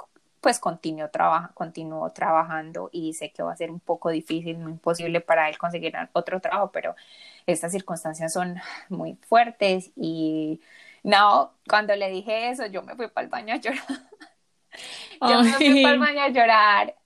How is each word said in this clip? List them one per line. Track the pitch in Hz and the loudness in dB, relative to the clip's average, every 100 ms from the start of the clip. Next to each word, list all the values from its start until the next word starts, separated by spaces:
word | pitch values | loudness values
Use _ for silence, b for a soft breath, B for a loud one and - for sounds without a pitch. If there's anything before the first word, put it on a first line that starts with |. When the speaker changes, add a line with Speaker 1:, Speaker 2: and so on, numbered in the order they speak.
| - _ _ _ | -20 _ _ _
Speaker 1:
pues, | 277 240 | 0 0
continuó | 185 170 165 156 151 | -2 -6 -6 -8 -6
trabaja-, | 165 170 165 170 | 0 2 2 -2
continuó | - 165 - 160 156 160 | -10 -12 -10 -10 -6 -8
trabajando, | - 160 160 165 160 160 165 185 | -4 0 2 0 -4 -8 -12 -10
y | 170 160 | -8 -8
sé | 156 151 | -8 -10
que | - | -8
va | 170 | -8
a | 170 | -6
ser | 165 | -10
un | 170 | -8
poco | - 170 180 | -6 -4 -4
difícil, | 160 160 160 170 165 | -4 -4 -8 -8 -10
no | 160 | -12
imposible | 160 - 170 170 170 | -6 -4 -4 -2 -4
para | 170 165 156 | 0 0 0
él | 151 | -2
conseguir | 170 170 160 160 | -6 -6 -6 -8
a-, | 170 | -6
otro | 170 165 185 | -6 -4 -4
trabajo, | - 196 196 | -4 -2 -2
pero | - - B B B B B - | -4 -8 B B B B B -2
estas | - 170 | -2 -2
circunstancias | 190 185 165 160 160 165 | -6 -8 -10 -10 -6 -6
son | 185 180 175 B B - | -4 -6 -8 B B -12
muy | 175 160 - _ | -10 -10 -12 _
fuertes. | 226 233 233 202 185 180 - | 4 4 2 0 0 -4 -8
Y | 165 160 160 156 156 160 b b b b | -6 -2 -2 -2 -4 -6 b b b b
no, | 196 202 208 139 139 _ - | 2 4 6 4 2 _ -2
cuando | - 208 202 | 0 0 -2
le | 196 | -4
dije | 190 208 220 240 | -6 -6 -4 -4
eso, | 254 220 | -6 -8
yo | 190 | -10
me | - 247 | -12 -12
fui | 226 | -10
pa'l | - - | -8 -8
baño | - 214 | -8 -6
a | 247 | -6
llorar. | 220 254 - | -6 -8 -8
<laughs> | 277 - - - _ _ _ _ - - - - - | -12 -14 -20 -20 _ _ _ _ -20 -18 -16 -18 -2
Yo | 254 240 | 2 6
me | 233 | 6
fui | 269 294 | 6 6
Speaker 2:
Ay. | 277 | 8
Speaker 1:
pa'l | 277 277 | 6 6
baño | 294 285 | 2 2
a | 277 | 2
llorar | 254 233 220 214 202 208 - | 4 6 8 6 4 2 -4